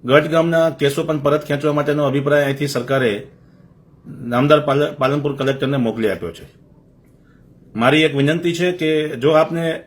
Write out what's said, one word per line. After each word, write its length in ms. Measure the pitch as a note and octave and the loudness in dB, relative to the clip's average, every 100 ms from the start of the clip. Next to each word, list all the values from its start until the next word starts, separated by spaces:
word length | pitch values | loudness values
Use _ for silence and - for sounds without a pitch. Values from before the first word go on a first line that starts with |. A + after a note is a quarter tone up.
| A#2 | 4
ગઢ 220 | C#3 D#3 | 4 4
ગામના 420 | E3 E3 E3 E3 | 0 2 2 0
કેસો 340 | C3+ C#3+ C#3 | 0 -2 0
પણ 160 | D#3+ D3+ | -4 -2
પરત 240 | C#3+ D3 | 0 0
ખેંચવા 300 | D3 C#3+ D3+ | -2 -2 0
માટેનો 300 | D3 D3 D3 | 0 0 0
અભિપ્રાય 400 | C#3+ C3+ C#3 D3 | 0 0 2 2
અહીંથી 240 | C#3+ C#3 C#3+ | 0 -2 -4
સરકારે 600 | C3 A#2+ C3+ B2+ G#2 G#2 - - _ - _ _ _ - | -4 -2 0 0 -2 -8 -20 -20 _ -20 _ _ _ -20
નામદાર 520 | - A#2 A#2+ C#3+ D3+ | -14 -4 0 4 4
પાલ-, 320 | C#3+ C#3 D3 | 4 0 -2
પાલનપુર 440 | - C3 C#3+ C#3+ C#3 | -2 -2 0 -4 -4
કલેક્ટરને 420 | C3+ C3+ C3+ C#3 | -4 -2 -2 -2
મોકલી 320 | A#2+ A2 A2 | -2 -2 -2
આપ્યો 220 | F#2 E2+ | -2 -8
છે. 160 | - - _ _ - _ _ _ _ _ _ - - - G#2+ | -12 -20 _ _ -20 _ _ _ _ _ _ -20 -20 -16 0
મારી 260 | A#2 D3+ | 2 4
એક 140 | D#3 C#3 | 2 2
વિનંતી 380 | C#3 E3 E3+ | 0 0 -2
છે 180 | E3+ F3+ | -2 -2
કે 380 | F3 D#3 D#3 D3+ | -2 -2 0 -2
જો 220 | C3+ C3+ | -2 2
આપને 520 | D#3 D#3 E3 E3 E3 | 4 2 0 -4 -4